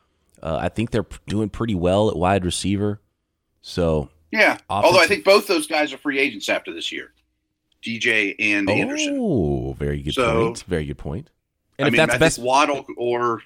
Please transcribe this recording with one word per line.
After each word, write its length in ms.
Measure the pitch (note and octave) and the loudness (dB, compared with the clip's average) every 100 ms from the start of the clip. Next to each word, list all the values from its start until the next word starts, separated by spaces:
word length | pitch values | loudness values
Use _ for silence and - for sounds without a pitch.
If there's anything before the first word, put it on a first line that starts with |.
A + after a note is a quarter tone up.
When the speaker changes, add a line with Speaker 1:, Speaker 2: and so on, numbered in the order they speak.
| _ _ _ _ | _ _ _ _
Speaker 1:
Uh, 140 | - D2+ | -6 -4
I 140 | F2 | -2
think 220 | - A#2+ | -2 -2
they're 120 | A2+ | -2
p-, 140 | - - - | -4 -8 -6
doing 220 | G2+ G#2+ | -4 -2
pretty 260 | - A2+ F#2+ | -4 -4 0
well 320 | F2 G2 G#2+ | 2 4 2
at 60 | D#2 | 2
wide 300 | F2+ G2 F2+ | 2 2 0
receiver. 560 | - F#2+ G2 G#2 G#2 _ _ _ _ _ _ | -2 -2 0 -2 -4 _ _ _ _ _ _
So 480 | - - E2 D#2 C#2 _ _ | -8 -2 0 0 -2 _ _
Speaker 2:
Yeah, 260 | A3 F#3 - - | 2 2 2 -2
although 180 | G2 D#3 | 2 4
I 160 | F3+ | 6
Speaker 1:
offensive 60 | D#3+ | 4
Speaker 2:
think 160 | E3+ E3 | 4 4
both 220 | G3+ - | 4 4
those 200 | E3+ D3+ | -2 0
guys 240 | D#3 D3+ | -2 -2
are 40 | C3 | -4
free 200 | D3 C3+ | -4 0
agents 300 | C3+ G#2 - | -2 -2 -4
after 240 | F#2 - | -4 -4
this 180 | E2 - | -10 -8
year, 180 | D#2 - _ _ _ _ _ _ _ | -10 -12 _ _ _ _ _ _ _
D 180 | - A2+ | -10 -4
J 360 | B2 A2 G2+ - | 0 0 0 -2
and 300 | A2 G#2 G2 | 0 0 0
Anderson. 480 | G#2+ A#3 D4+ D4 C#4+ | 0 0 -2 -4 -2
Speaker 1:
Oh, 540 | A3+ C3 D2+ C2+ C2 | 0 0 2 0 -4
very 280 | C#2 C#2+ D2 | -4 -4 -4
good 120 | C#2 | -4
Speaker 2:
So, 320 | C#2+ A#2 A2+ A2+ | -2 0 2 0
Speaker 1:
point. 180 | A#2 | -4
Very 220 | - E2+ C#2+ | -6 -4 -4
good 120 | C#2 | -8
point. 320 | D2+ D#2+ D#3+ _ _ _ _ - | -8 -10 -12 _ _ _ _ -4
And 80 | C#3+ | 0
Speaker 2:
I 20 | |
Speaker 1:
if 40 | |
Speaker 2:
mean, 60 | - | 2
Speaker 1:
that's 120 | D#3 | 2
Speaker 2:
I 20 | |
think 60 | B2 | 2
Speaker 1:
best 180 | D#3+ - | 2 2
Speaker 2:
Waddle 460 | A#2+ C3+ D3 C#3 A#2 - | 2 2 2 0 -6 -6
or 440 | A#2+ A#2+ A#2+ A2+ | -2 0 0 -2